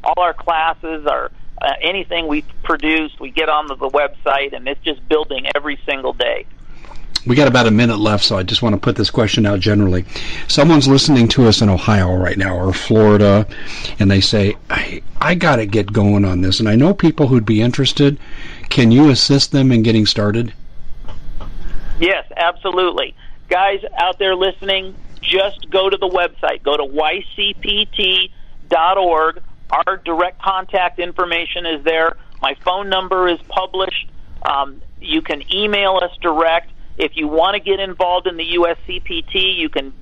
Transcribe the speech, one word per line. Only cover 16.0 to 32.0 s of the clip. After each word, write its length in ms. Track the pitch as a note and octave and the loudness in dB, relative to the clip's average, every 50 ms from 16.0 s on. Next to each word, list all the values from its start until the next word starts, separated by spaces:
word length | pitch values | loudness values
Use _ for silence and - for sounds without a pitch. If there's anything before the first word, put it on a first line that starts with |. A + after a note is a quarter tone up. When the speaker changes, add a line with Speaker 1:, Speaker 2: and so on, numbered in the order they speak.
| G2+ G2+ G#2 G2+ G2+ | 4 4 4 4 2
Speaker 2:
on 160 | F#2+ F#2 F2+ | 2 2 2
this, 220 | F#2 F#2+ G2 - | 2 2 2 2
and 80 | A#2 G#2+ | 2 4
I 80 | G#2+ | 4
know 160 | A#2 C#3 F3 G3 | 6 6 4 4
people 340 | - - D#3+ D#3 - D3+ | 4 2 2 4 2 2
who'd 180 | B2 C3 A#2+ G#2 | 4 4 2 4
be 160 | A2 A2 G#2+ | 2 2 4
interested." 560 | A#2 B2 - - C3+ C3 - - C#3+ C#3 C#3+ - - - - - - - - - - - | 2 2 2 0 0 0 2 4 2 2 2 0 -6 -8 -8 -8 -8 -10 -12 -10 -8 -2
Can 200 | - C#3+ A#2+ A2 | 2 4 6 6
you 200 | A#2 C3 D3+ D3 | 8 8 8 8
assist 420 | C3 - - - C#3 C#3 - - | 6 6 4 4 4 2 2 2
them 220 | - C#3 C3+ C3 B2 | 2 4 4 6 4
in 100 | A2+ A2 | 4 4
getting 220 | A#2+ A2+ A2 G#2 | 4 4 4 2
started? 480 | - - A2+ G#2 G#2 G#2 A#2 A#2+ A2+ - - - - - - - - - - - - - - - - - - - - - - - - - - - - - - | 2 2 0 0 0 0 0 -2 -4 -6 -12 -14 -10 -8 -6 -4 -4 -4 -4 -4 -4 -4 -2 -4 -2 -2 -2 -4 -4 -4 -2 -2 2 2 2 2 2 2 4
Speaker 1:
Yes, 260 | E3 F3+ F#3+ D#3 - - - | 4 2 2 0 -2 -6 -4
absolutely. 800 | - E3+ E3+ F3 - - F#3+ F3+ F3+ F#3 F3 - - C3 B2+ - - - - - - - - | 0 0 0 -2 -2 -6 -2 0 0 0 0 0 -2 -6 -6 -10 -16 -14 -14 -14 -14 -6 -2
Guys 340 | F3 F3+ F#3+ G3 G3 G3 G#3+ G#3 - | 0 2 2 2 0 -2 -6 -8 -4
out 200 | - E3+ F#3 F3+ | -2 -2 -2 0
there 180 | - G3+ F#3+ F#3 | 0 0 0 2
listening, 600 | F#3 F#3+ G3 F#3 - G3 G3 F#3+ F#3+ F#3+ F#3+ F#3+ - - - - - | 2 0 -2 -2 -4 -4 -2 -2 -2 -4 -8 -12 -12 -12 -12 -12 -8
just 480 | - - F3 F#3+ F#3+ G3+ G3 - - - | -4 -2 0 0 0 0 -4 -8 -8 -2
go 200 | - F#3+ F#3+ G3 | 0 0 2 2
to 80 | G3 | 0
the 100 | G3 G3 | 0 -2
website. 560 | F#3 F3+ F#3 F3 E3+ - - - D3 B2+ A#2 - | -2 0 0 -2 -2 -4 -4 -4 -4 -4 -2 -2
Go 140 | - D3 | -2 0
to 80 | D3+ C#3+ | 0 -2
Y 400 | C3+ C3+ D3 D#3 D#3 E3+ G3 - - - | -2 -2 -2 0 0 -2 -4 -8 -10 -6
C 180 | - G3+ G3+ G3 - | -4 -4 -4 -4 -6
P 260 | - G#3 G3+ G#3 G#3+ | -6 -4 -2 -2 -2
T 460 | G3+ - - G#3 F#3 F#3 F#3 F#3 F3+ - - - - - - - - | -4 -2 -2 0 0 0 0 -2 -4 -8 -16 -16 -16 -14 -16 -4 -2
dot 280 | F3 D#3+ D#3+ F3+ F#3+ | 0 2 2 2 2
org. 440 | G3 F#3 F3 E3 D#3 D#3 D#3+ - - - - - - - - | 2 2 2 2 2 2 0 -2 -4 -10 -12 -12 -14 -6 -4
Our 260 | - D3+ E3+ - F#3+ | -2 -2 0 -2 -4
direct 440 | F#3 - F3 E3 D#3+ F3 F#3 F#3 - | -6 -6 -4 -2 0 -2 -2 -4 -4
contact 580 | - F#3+ F#3+ F#3 F#3 - - F#3+ F3+ F3 - - | -4 -2 -2 -2 -4 -2 -2 0 0 0 -2 -4
information 680 | F3 F3 F3 - F3+ F3 E3+ E3+ E3+ D#3+ - F3+ F3 | -8 -6 -4 -4 -2 -2 -2 -4 -4 -6 -8 -8 -6
is 180 | E3 D#3+ C#3+ C#3 | -6 -6 -2 -2
there. 320 | D#3+ D#3+ E3 | 0 0 2